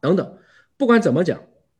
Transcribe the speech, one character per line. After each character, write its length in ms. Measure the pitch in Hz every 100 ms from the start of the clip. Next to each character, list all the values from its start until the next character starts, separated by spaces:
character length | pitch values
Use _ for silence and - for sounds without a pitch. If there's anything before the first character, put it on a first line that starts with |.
等 120 | 139
等。 220 | 185 117 - _ _ _ -
不 100 | 247
管 140 | 233
怎 140 | 190
么 100 | 139
讲 180 | 180 107 - _ _